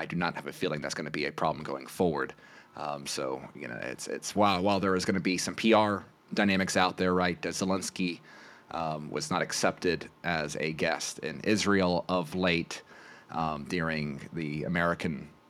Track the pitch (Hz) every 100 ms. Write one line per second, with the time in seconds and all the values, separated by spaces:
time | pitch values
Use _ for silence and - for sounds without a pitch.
0 | 80 82 85 80 71 - 87 76 69 -
1 | 76 78 71 - 80 73 76 67 64 -
2 | 90 71 64 - - - - - 76 73
3 | 69 - 67 65 69 71 65 58 57 60
4 | - - - 98 101 92 98 98 95 92
5 | 90 98 95 90 - 87 110 107 107 98
6 | - - _ - 101 95 92 95 92 90
7 | 92 92 90 85 85 82 95 95 87 -
8 | 90 82 - - - - - - 80 78
9 | 76 - - 90 78 - 92 - 90 80
10 | - - 82 82 76 - 80 78 85 78
11 | - - 76 - - 107 101 98 90 87
12 | - 90 82 92 92 85 82 - - -
13 | - - - - 80 76 71 90 80 78
14 | 73 69 73 85 78 76 - 87 85 -
15 | 90 67 76 -